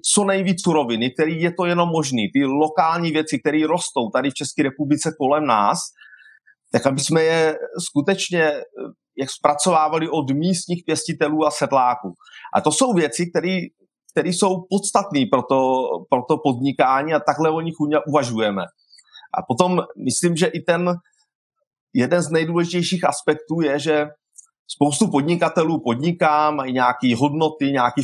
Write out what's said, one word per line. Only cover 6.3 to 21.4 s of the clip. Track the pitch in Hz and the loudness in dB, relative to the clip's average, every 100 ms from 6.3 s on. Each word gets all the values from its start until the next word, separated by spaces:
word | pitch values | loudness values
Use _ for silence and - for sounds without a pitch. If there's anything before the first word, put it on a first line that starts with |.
| _ _ _ _ | _ _ _ _
tak | - 139 | 0 2
aby | 135 | 0
jsme | - 160 | 0 2
je | 160 165 160 151 - - | 2 2 2 0 -8 -8
skutečně, | - 143 143 190 - 175 | -4 -2 0 -2 0 0
eh, | 156 143 - - 131 - _ - | 0 -2 -8 -12 -14 -14 _ -8
jak | 135 | -8
zpracovávali | - 151 147 185 160 156 160 160 | 0 0 2 0 2 0 -2 -2
od | 156 131 | -2 -2
místních | 139 175 180 - 175 - | 0 0 -2 -4 -6 -4
pěstitelů | 156 - 147 151 156 151 | -4 -4 -2 0 2 0
a | |
sedláků. | - 143 139 123 123 95 - - - - | 0 0 2 2 0 -6 -14 -20 -20 -4
A | 101 | 0
to | 151 | 0
jsou | - 262 | 2 2
věci, | 185 147 - 175 | 2 0 -2 -2
který, | 175 180 185 - _ _ _ _ | -2 -2 -4 -6 _ _ _ _
který | - 175 | -2 -2
jsou | 175 196 185 - | 0 0 0 -2
podstatný | 196 196 208 196 143 156 | -2 2 0 2 0 2
pro | 131 | 0
to, | - 135 131 131 127 87 - | 2 2 2 0 -2 -6 0
pro | 127 123 | -2 0
to | 151 | 0
podnikání | 151 120 139 131 131 131 156 | 0 0 -2 2 2 2 0
a | 151 | 0
takhle | 147 147 160 | 0 0 0
o | 160 | 0
nich | 165 160 | -4 -4
uňa-, | 151 151 151 | 0 0 2
uvažujeme. | 147 123 110 107 98 98 _ _ - _ - - - | 0 0 0 0 -2 -6 _ _ -20 _ -20 -8 -8
A | - | -4
potom | 127 180 180 - - | 0 2 2 -2 -6
myslím, | 120 - 175 160 | -6 -2 0 0
že | 170 | -2
i | 160 | -2
ten | 143 170 175 175 - _ _ _ | -2 0 0 -2 -8 _ _ _